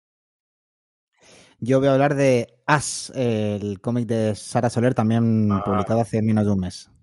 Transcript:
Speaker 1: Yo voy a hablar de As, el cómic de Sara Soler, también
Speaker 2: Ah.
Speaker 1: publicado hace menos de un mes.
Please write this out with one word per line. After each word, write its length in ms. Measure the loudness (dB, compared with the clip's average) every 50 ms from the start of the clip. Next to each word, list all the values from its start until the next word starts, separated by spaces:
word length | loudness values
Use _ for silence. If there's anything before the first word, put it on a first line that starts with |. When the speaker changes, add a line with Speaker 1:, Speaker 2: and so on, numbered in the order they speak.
| _ _ _ _ _ _ _ _ _ _ _ _ _ _ _ _ _ _ _ _ _ _ _ _ _ -20 -20 -20 -20 _ _ _
Speaker 1:
Yo 180 | -2 0 2 2
voy 100 | 4 4
a 40 | 4
hablar 220 | 4 2 2 2
de 320 | 2 2 4 4 2 0 -4 _ _ _
As, 440 | 0 0 0 0 -2 -8 -10 -12 -12 -8
el 680 | -4 -2 -2 0 -2 -2 -2 -4 -4 -6 -6 -8 -6
cómic 260 | -6 -4 -4 -4 -2
de 280 | -2 -2 -2 0 -2 -2
Sara 340 | -4 -8 -4 -2 0 0 0
Soler, 240 | 0 2 0 0 2
también 560 | 2 0 2 2 2 2 2 2 2 2 2
Speaker 2:
Ah. 120 | 0 0 0
Speaker 1:
publicado 360 | 0 -2 -2 0 0 0 0 0
hace 180 | 0 -2 -2
menos 240 | 0 2 2 2 2
de 60 | 2
un 100 | 0 0
mes. 300 | -2 -6 -8 -12 -20 -20 _ _